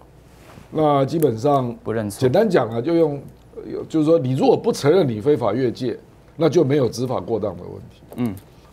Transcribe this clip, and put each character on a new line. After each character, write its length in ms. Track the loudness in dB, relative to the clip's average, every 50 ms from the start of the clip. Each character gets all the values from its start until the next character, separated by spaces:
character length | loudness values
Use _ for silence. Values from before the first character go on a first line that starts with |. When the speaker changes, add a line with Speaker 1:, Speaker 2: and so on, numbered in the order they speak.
| -20 -20 -20 -20 -20 -20 -20 -20 -20 -20 -20 -20 -18 -8
Speaker 1:
那 340 | -2 0 2 4 4 2 2
基 140 | 0 0 0
本 180 | 0 0 0
上 380 | 0 0 2 2 2 0 -2 -8 -8 -8
Speaker 2:
不 80 | -6
认 180 | -4 -4 -4 -6
错。 100 | -4 0
Speaker 1:
简 100 | 0 2
单 180 | 2 2 2 4
讲 200 | 2 0 0 0
啊， 120 | -4 -4
就 140 | -2 0 2
用， 260 | 2 2 2 0 -6 -12 -16 -20 -20 -20 -20 -18 -16 -14 -12 -10 -10 -10
就 120 | -4 -2 0
是 60 | 4
说 120 | 4 4
你 160 | 2 2 0 0
如 140 | 2 4
果 80 | 4 4
不 140 | 2 2 -2
承 180 | -2 0 2 4
认 160 | 4 4 4
你 140 | 2 -2 -2
非 160 | 0 0 0
法 160 | 2 0 -2 0
越 180 | 0 -2 -2
界， 260 | -2 -4 -6 -6 -6 -8 -12 -20 -20 -20 -20 -16 -6
那 140 | 0 0 2
就 140 | 4 4 2
没 140 | 4 2
有 120 | 2 2 0
执 160 | -2 -4 -6
法 140 | -4 -4 -6
过 200 | -4 -4 -4 -4
当 160 | -4 -4 -6
的 60 | -8 -14
问 120 | -14 -14
题。 260 | -14 -16 -18 -20 -20 -20 -16 -8
Speaker 2:
嗯。 200 | -6 -6 -6 -6 -8 -16 -20 -20 -20 -20 -16